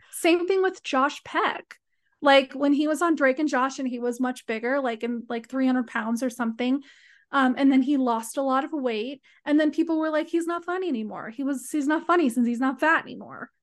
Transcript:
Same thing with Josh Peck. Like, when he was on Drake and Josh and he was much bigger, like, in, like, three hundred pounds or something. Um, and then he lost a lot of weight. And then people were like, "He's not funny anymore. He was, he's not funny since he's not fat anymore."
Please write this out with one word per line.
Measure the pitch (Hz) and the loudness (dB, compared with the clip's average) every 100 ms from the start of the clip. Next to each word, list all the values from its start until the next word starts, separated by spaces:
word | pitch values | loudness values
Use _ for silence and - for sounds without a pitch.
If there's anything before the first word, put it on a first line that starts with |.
| _ | _
Same | - 349 349 359 | -2 2 2 2
thing | 381 | 2
with | 370 370 | 0 -2
Josh | - 262 285 285 | -2 0 0 -2
Peck. | - 320 - - - - _ _ _ _ | -6 -2 -2 -2 -10 -20 _ _ _ _
Like, | 285 277 269 | 4 6 4
when | 269 285 | 0 2
he | 285 302 | 2 2
was | 311 | 0
on | 339 302 | 0 2
Drake | 269 262 | 2 2
and | 302 | 0
Josh | 262 269 269 | 0 0 -2
and | 262 | -6
he | 240 | -4
was | 240 240 | -4 -2
much | 254 254 - | -4 -4 -6
bigger, | 220 233 277 | -4 -2 -2
like, | 262 226 | -2 -4
in, | 233 233 233 | -6 -6 -6
like, | 233 226 | -8 -6
three | 262 262 | 0 2
hundred | 254 233 | 2 -2
pounds | 233 220 233 | -4 -4 -2
or | 254 | -4
something. | 247 233 226 247 277 - - _ _ _ | -4 -4 -2 -2 -2 -4 -20 _ _ _
Um, | 277 262 254 | 2 2 4
and | 277 | 4
then | 262 | 6
he | 254 285 | 4 2
lost | 247 226 226 - | 2 -2 -4 -4
a | |
lot | 269 262 | 0 0
of | 302 | -2
weight. | 311 254 220 240 285 _ _ | -4 -2 -2 -4 -10 _ _
And | 294 294 | 0 2
then | 311 | 2
people | 302 330 320 | 2 0 0
were | 311 | 0
like, | 302 320 | -2 0
"He's | 339 330 | -2 -2
not | 339 | -4
funny | 349 359 370 | -4 -4 -2
anymore. | 240 214 185 - | -4 -6 -10 -12
He | 226 | -6
was, | 269 269 - | -4 -4 -4
he's | 311 277 | -2 0
not | 311 330 | 0 2
funny | 349 277 | 2 2
since | 240 233 | 2 0
he's | 233 | 0
not | 262 269 | -2 0
fat | 311 320 | 0 0
anymore." | - 185 202 131 - _ | -2 -12 -16 -16 -16 _